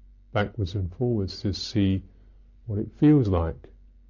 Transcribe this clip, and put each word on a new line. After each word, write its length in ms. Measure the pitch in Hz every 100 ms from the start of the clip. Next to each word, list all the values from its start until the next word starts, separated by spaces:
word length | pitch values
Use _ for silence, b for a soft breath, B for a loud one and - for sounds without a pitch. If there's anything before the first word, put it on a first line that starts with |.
| - - -
backwards 420 | 107 104 - 95
and 180 | 110 87
forwards 460 | - 123 113 92 -
to 100 | 104
see 500 | 92 - 107 98 95 - b b b b b -
what 120 | 101
it 100 | 107 -
feels 280 | 151 147 107
like, 400 | 90 82 - - - - -